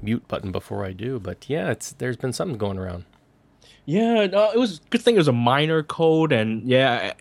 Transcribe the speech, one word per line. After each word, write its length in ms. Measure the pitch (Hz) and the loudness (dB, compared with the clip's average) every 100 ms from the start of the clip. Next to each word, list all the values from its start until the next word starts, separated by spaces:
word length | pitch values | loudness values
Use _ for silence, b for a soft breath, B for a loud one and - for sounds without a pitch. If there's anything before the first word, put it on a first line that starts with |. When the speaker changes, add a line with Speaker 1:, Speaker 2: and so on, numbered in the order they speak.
Speaker 1:
mute 260 | 104 117 - | -6 -6 -6
button 240 | - 98 | -8 -6
before 320 | - - 101 | -8 -8 -10
I 80 | 98 | -10
do, 260 | 95 113 131 | -10 -10 -8
but 280 | 92 90 - | -10 -12 -8
yeah, 220 | 151 185 | -6 -4
it's, 220 | 117 - | -6 -10
there's 240 | - 123 117 | -10 -8 -6
been 160 | 131 | -6
something 240 | 117 180 117 | -6 -8 -4
going 200 | 101 95 | -6 -4
around. 260 | 92 92 - _ _ _ _ _ b b - | -8 -10 -14 _ _ _ _ _ b b -4
Speaker 2:
Yeah, 380 | 180 226 226 202 | 0 2 2 2
no, 240 | 196 214 | 2 2
it 80 | 226 | 2
was 220 | 247 165 _ | 0 -4 _
good 100 | 240 | 0
thing 140 | - | 2
it 40 | 220 | 4
was 100 | 151 | 4
a 40 | |
minor 520 | 120 120 135 156 160 | 4 4 4 2 0
cold, 480 | 151 - 160 160 160 | -2 0 4 4 4
and 320 | 120 110 110 120 | 2 0 -2 2
yeah, 440 | 127 135 120 92 - | 4 4 0 -4 -8